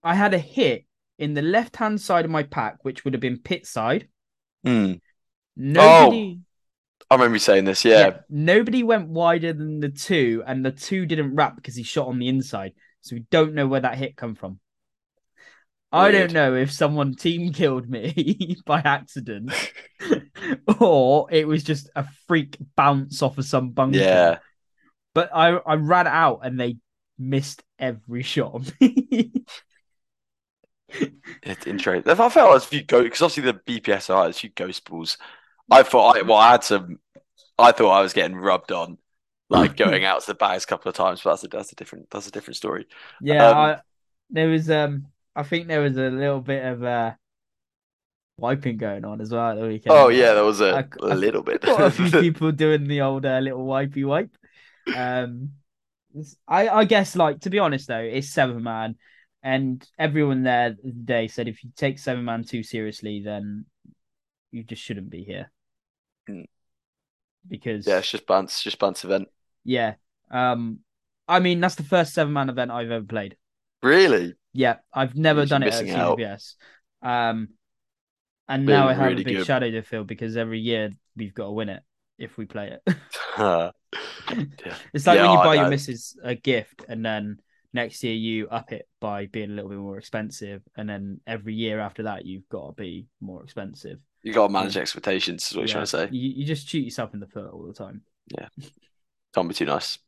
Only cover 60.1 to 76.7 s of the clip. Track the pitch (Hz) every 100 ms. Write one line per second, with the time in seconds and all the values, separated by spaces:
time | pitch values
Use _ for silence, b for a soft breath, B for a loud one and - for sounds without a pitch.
60.1 | 151 147 131 131 120 120 104 131 120 117
61.1 | 120 113 - 117 107 127 - 139 139 -
62.1 | 123 120 117 117 120 107 117 107 107 104
63.1 | 104 101 104 104 104 107 _ _ _ _
64.1 | _ _ _ _ 117 113 113 - 104 98
65.1 | 87 98 95 92 _ _ _ _ _ _
66.1 | _ - 98 - _ _ _ _ _ _
67.1 | _ _ _ - - 123 107 101 95 -
68.1 | 110 - 92 95 - - - 101 92 92
69.1 | 98 95 _ _ _ - 127 113 107 _
70.1 | _ _ 127 127 120 117 110 _ _ _
71.1 | _ - 180 180 175 180 - 143 185 160
72.1 | - 147 147 135 123 123 120 117 117 101
73.1 | 113 98 - _ _ _ _ 127 165 190
74.1 | 110 87 - _ 127 127 117 _ 131 131
75.1 | 127 160 151 143 139 123 117 104 87 87
76.1 | 85 107 101 - - b